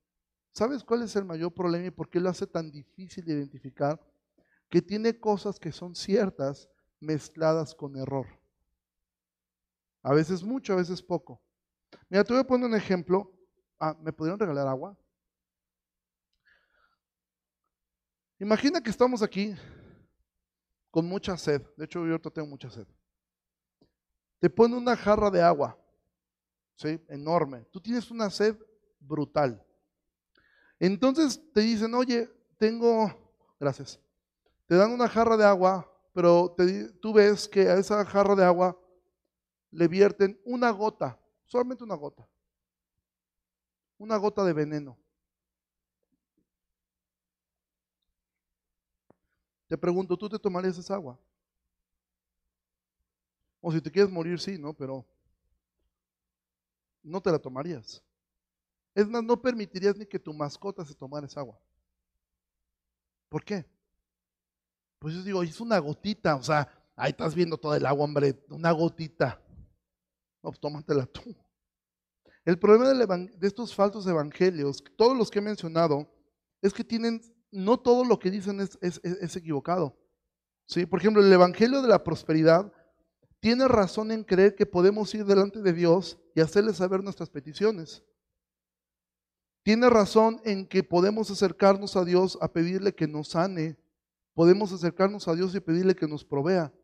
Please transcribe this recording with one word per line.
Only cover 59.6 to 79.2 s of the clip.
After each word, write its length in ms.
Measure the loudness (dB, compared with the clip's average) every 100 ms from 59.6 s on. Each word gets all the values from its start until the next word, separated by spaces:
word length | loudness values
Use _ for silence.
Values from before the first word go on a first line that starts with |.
| -6 -4 -2 -2
ni 80 | -6
que 140 | -12
tu 140 | -10
mascota 520 | -10 -10 -10 -14 -12 -16
se 80 |
tomara 320 | -16 -16 -14 -14
esa 140 | -14
agua. 200 | -16 -18 _ _ _ _ _ _ _ _ _ _ _ _ _ _ _ _ _
¿Por 160 | -12
qué? 220 | -8 -10 -12 _ _ _ _ _ _ _ _ _ _ _ _ _
Pues 160 | -12 -10
yo 80 |
digo, 200 | -6 -4
"Es 160 | -4 -6
una 200 | -2 -2
gotita, 560 | -2 -6 -8 -4 -2 -2
o 80 |
sea, 260 | 0 -2 -2 _ _ -6
ahí 140 | -6
estás 240 | -4 -4 -2
viendo 220 | -2 -2
toda 180 | -2 0
el 100 | 0
agua, 200 | 0 0
hombre, 360 | 0 0 -2 -10
una 220 | -4 0
gotita. 720 | 2 0 -2 -10 -4 -4 -4 _ -20 -20 _ _ _ _ _ _ _
No, 80 | -16
pues 80 | -10
tómatela 480 | -10 -10 -2 -2 -2
tú". 280 | -10 -18 -20 _ _ _ _ _ _ _ _ _ _ -2
El 140 | 2
problema 280 | 6 8 6
del 140 | 2
evan-, 300 | 2 -2 -6 -4
de 120 | -4
estos 260 | -4 -8
falsos 320 | 0 0 0 -2
evangelios, 760 | -2 -2 0 0 0 -4 -6 -8 2
todos 220 | 4 4
los 140 | -2
que 80 | -2
he 20 |
mencionado, 640 | -6 -6 -4 0 2 0 -4 _ _ _ _ _
es 100 | -2
que 120 | -2
tienen, 360 | -6 -4 -2 -4 -10 _ _
no 280 | -4 0 2
todo 260 | 4 4 4
lo 140 | 2
que 100 | 0
dicen 320 | -4 -6 -6
es, 160 | -6 -6
es, 220 | -8 -6
es, 100 | -8
es 220 | -8